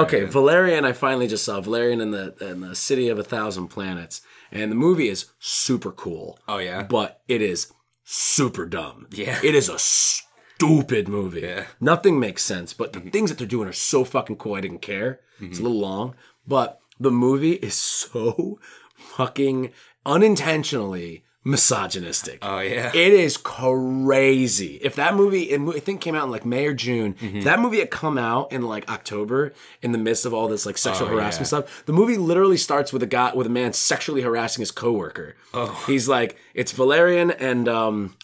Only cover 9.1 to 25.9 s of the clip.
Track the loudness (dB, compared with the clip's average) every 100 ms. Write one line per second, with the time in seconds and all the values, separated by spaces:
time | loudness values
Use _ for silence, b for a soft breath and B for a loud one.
9.1 | -8 -6 0 4 4 2 0 0 2 2
10.1 | 0 -6 _ _ 0 6 6 4 0 0
11.1 | -2 -4 -6 -8 -8 -10 -2 2 4 6
12.1 | 4 2 -2 -4 -4 -6 -8 -8 -8 -4
13.1 | -2 -2 -2 -4 -4 -4 -4 0 2 2
14.1 | -2 -4 -6 -6 -6 -6 -8 -8 -4 -4
15.1 | -6 _ -18 -12 -6 -2 0 -2 -4 -8
16.1 | -10 b b -2 0 0 -4 _ -2 0
17.1 | 4 4 4 2 0 -2 -4 -4 -4 -6
18.1 | -4 -2 -2 -4 -6 B B B B -12
19.1 | -4 -2 0 0 0 -4 b b b 0
20.1 | 6 6 6 2 0 0 -2 -4 -6 -8
21.1 | -12 _ _ -2 2 4 2 -2 -6 -6
22.1 | -6 -8 -10 -6 -4 -2 -2 -2 4 8
23.1 | 8 6 0 -6 -2 0 2 0 0 2
24.1 | 4 6 6 4 0 -4 -4 -6 0 0
25.1 | 4 4 4 0 0 -2 -4 -6